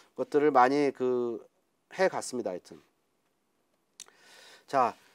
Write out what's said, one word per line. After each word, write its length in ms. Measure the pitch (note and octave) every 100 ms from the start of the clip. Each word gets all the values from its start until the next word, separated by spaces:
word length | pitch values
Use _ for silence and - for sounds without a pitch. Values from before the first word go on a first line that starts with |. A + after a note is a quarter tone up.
| _ -
것들을 340 | B2+ D3 D3+
많이 400 | C3+ B2+ C#3+ C#3
그 520 | - B2+ B2 A#2+ A2+ - _ _ _ _
해갔습니다. 560 | - F#3 B2 - B2 G2+
하여튼. 300 | F2+ - D#2+ _ _ _ _ _ _ _ _ _ _ _ _ - _ - - - - -
자, 280 | C3+ A2+ - _